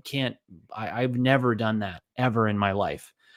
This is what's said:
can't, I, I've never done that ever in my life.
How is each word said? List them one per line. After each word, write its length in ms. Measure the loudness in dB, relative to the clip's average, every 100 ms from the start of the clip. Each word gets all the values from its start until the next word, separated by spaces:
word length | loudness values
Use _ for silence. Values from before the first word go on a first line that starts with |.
can't, 340 | -8 -4 -4 -6 _ -20 _
I, 280 | -10 -8 -2
I've 140 | -2 2
never 380 | 4 4 4
done 240 | 2 0 -2
that 220 | -4 -8 -14 -2
ever 320 | 0 2 2
in 80 | 2
my 160 | 0
life. 400 | 2 -2 -4 -10 _ _